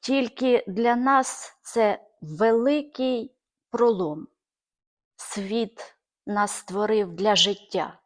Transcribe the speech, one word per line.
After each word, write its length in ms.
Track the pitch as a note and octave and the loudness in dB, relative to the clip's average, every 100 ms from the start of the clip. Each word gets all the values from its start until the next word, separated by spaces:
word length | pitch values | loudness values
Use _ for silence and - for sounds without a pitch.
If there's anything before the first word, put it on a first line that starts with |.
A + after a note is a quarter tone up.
Тільки 640 | - C4+ B3 - B3+ A#3+ - | 0 0 0 -2 2 2 0
для 300 | F#3 A#3 A#3+ | -2 0 2
нас 600 | B3+ C4+ C4 - - _ | 2 2 2 -6 -16 _
це 440 | - A#3 A3 - - _ | -6 0 2 0 -8 _
великий 1120 | D#3 D#3 A3 A3+ B3 D4 D4 - B3+ B3 A3 _ _ _ _ | -14 0 2 4 4 0 -2 -4 -2 -2 -6 _ _ _ _
пролом. 580 | A#3 A#3 G#3 F3+ D3+ - _ _ _ _ _ _ _ _ _ | 0 2 2 -2 -6 -12 _ _ _ _ _ _ _ _ _
Світ 800 | - - G3 A3+ A3 - - _ _ _ - | -12 -10 -4 -4 -4 -8 -20 _ _ _ -6
нас 260 | G#3 G#3 | -2 -2
створив 600 | - - F#3 G#3+ A3 G3 | -4 -8 -4 0 0 0
для 240 | E3+ G3+ G3+ | -2 2 4
життя. 640 | G3+ G3 - E3+ D#3 - | 2 0 -6 -6 -6 -8